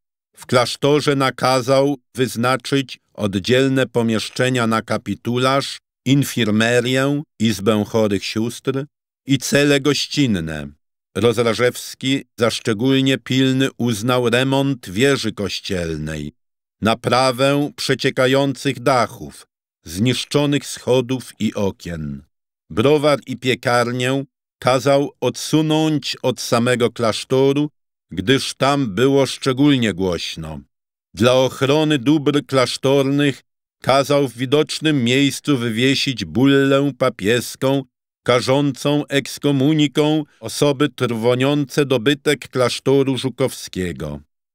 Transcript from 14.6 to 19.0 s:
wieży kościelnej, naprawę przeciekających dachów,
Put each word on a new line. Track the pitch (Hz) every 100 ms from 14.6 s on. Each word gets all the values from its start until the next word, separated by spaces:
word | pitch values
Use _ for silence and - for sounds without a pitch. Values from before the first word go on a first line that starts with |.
| 139 135 -
wieży | 92 139 131 110
kościelnej, | - 95 - - 92 85 78 76 78 73 - _ _ _ _
naprawę | 104 113 - 120 131 120 135 143 147 -
przeciekających | - 135 135 123 127 135 139 131 143 127
dachów, | 123 127